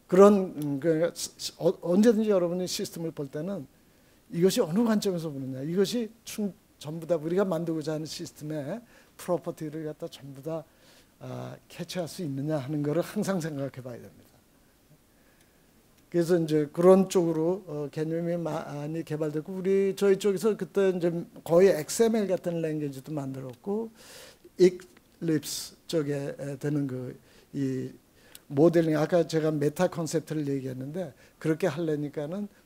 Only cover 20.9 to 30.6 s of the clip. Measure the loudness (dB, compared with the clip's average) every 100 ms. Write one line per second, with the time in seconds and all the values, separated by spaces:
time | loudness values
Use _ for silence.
20.9 | 2 0 -2 -6 -12 2 6 6 4 -2
21.9 | 2 2 2 0 -2 -2 -2 -2 -2 -6
22.9 | -8 -8 -8 -6 -8 -12 -10 -6 -6 -6
23.9 | -12 -20 -20 -20 -20 -16 4 6 6 -6
24.9 | -20 _ _ -2 -2 -4 -10 -12 -16 -4
25.9 | -2 -2 -4 -6 -8 -10 -6 -2 0 -2
26.9 | -4 -8 -12 _ -20 _ -4 -2 -2 -6
27.9 | -12 _ _ _ -20 -4 6 6 6 4
28.9 | 2 2 2 2 0 0 0 0 0 -2
29.9 | -2 -4 -4 -4 -6 -4 -4